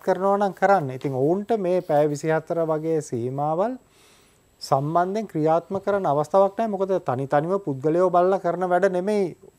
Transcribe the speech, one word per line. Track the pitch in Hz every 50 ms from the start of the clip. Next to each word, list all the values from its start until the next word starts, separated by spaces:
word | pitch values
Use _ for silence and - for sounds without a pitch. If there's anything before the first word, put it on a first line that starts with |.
| -
කරනවා | 196 180 180 190 196 196
නම් | 202 208 190 175
කරන්නේ. | - 190 190 196 185 147 131 131
ඉතින් | 131 - 143 131
ඔවුන්ට | 127 135 156 180 202 202 - 233
මේ | 214 185 175 185 180
පැය | 170 - 151 147 156
විසිහතර | 151 147 139 - 160 160 160 156 - 170 165 165
වගේ | 156 156 156 156 165 160 151
සීමාවල් | 143 - 135 117 117 127 135 143 147 151 160 175 202 247 262 247 _ _ _ _ _ _ _ _ _ _ _ _ _ _ _ _
සම්බන්ධයෙන් | - - 143 135 143 151 165 175 180 185 196 220 214
ක්‍රියාත්මක | - - 156 151 156 160 170 170 - 196 190 190
කරන | 202 202 202 185
අවස්ථාවක් | 156 143 147 143 - - 190 196 196 196
නැහැ. | - 226
මොකද | 220 196 185 196 190 190 175 -
තනි | 143 123 127 139
තනිව | 127 147 147 156 170 196
පුද්ගලයෝ | 196 196 156 135 131 135 156 160 175 185 180
බලලා | 175 175 180 185 196 185
කරන | 180 170 170 175 185 180
වැඩ | 175 180 190 190
නෙමෙයි | 180 180 185 208 214 202 190 156 - - - - -